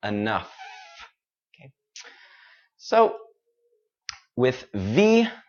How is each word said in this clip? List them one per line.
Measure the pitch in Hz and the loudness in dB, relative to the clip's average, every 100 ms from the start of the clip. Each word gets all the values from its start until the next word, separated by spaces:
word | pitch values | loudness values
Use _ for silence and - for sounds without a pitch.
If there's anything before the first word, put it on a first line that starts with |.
enough. | 101 104 104 101 - - - - - - - _ _ _ _ _ | -6 -4 -4 -4 -6 -18 -20 -20 -20 -20 -20 _ _ _ _ _
Okay. | 135 _ _ - - - - _ - _ _ _ | -20 _ _ -20 -20 -20 -20 _ -20 _ _ _
So, | - 220 226 - - _ _ _ _ _ _ _ _ - _ - | -2 4 4 2 -16 _ _ _ _ _ _ _ _ -20 _ -2
with | 127 127 - | 0 0 -8
V | 104 95 117 214 226 226 - | -8 -2 2 4 4 2 -4